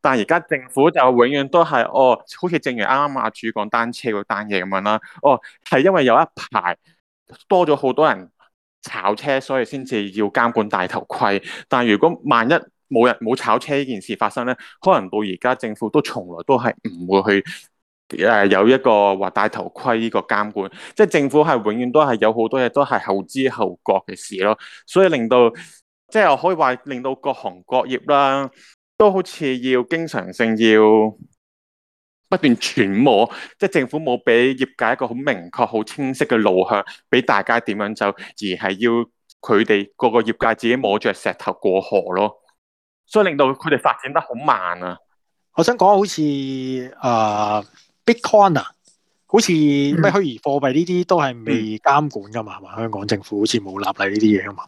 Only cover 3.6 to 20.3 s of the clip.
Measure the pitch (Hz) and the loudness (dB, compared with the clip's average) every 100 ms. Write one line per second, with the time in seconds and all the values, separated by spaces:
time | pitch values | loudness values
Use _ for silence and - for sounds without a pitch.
3.6 | 104 117 117 117 120 104 104 101 107 98 | -4 -2 -4 -6 -6 -6 -4 -8 -4 -4
4.6 | 92 95 101 107 - - 143 127 - _ | -2 -2 -2 -2 -4 -2 0 0 -2 _
5.6 | - - 170 185 131 117 160 - - 110 | -2 2 2 2 4 4 2 -6 -6 -4
6.6 | 90 87 _ _ _ _ _ - _ 185 | -4 -8 _ _ _ _ _ -20 _ 0
7.6 | 160 143 135 131 156 98 92 _ _ _ | 2 2 0 2 0 0 -8 _ _ _
8.6 | _ _ - 107 95 104 147 135 135 135 | _ _ -14 -4 -4 -2 -2 -4 -2 -4
9.6 | 113 139 127 113 101 98 104 127 117 117 | -4 -8 -6 -6 -6 -4 -2 0 0 0
10.6 | 107 101 90 - - - 110 98 - - | -2 -2 -4 -6 -10 -2 0 0 -4 -16
11.6 | - 131 120 104 160 - 120 117 117 170 | -2 0 2 2 2 0 0 2 4 0
12.6 | - _ _ 120 123 113 113 131 - 113 | -2 _ _ 2 2 0 -4 -4 0 -2
13.6 | 139 143 135 107 - 104 107 127 123 123 | 0 -4 -4 -8 -8 -4 -4 -4 -6 -8
14.6 | - _ 190 165 92 104 107 - 123 127 | -12 _ 0 0 0 -4 -4 -4 -4 -4
15.6 | 117 107 110 151 - 117 87 85 87 135 | -6 -6 -2 -2 -2 -10 -12 -12 0 0
16.6 | 127 - 110 87 90 98 104 98 - - | 0 -6 -12 -12 0 0 2 -2 -2 -18
17.6 | _ _ _ _ _ - 101 107 101 95 | _ _ _ _ _ -2 2 4 4 4
18.6 | 110 131 131 104 101 95 95 - 107 - | 4 4 4 2 2 0 -4 -2 -2 -4
19.6 | 95 - 131 113 113 104 - | -12 -6 -4 -2 -2 -4 -2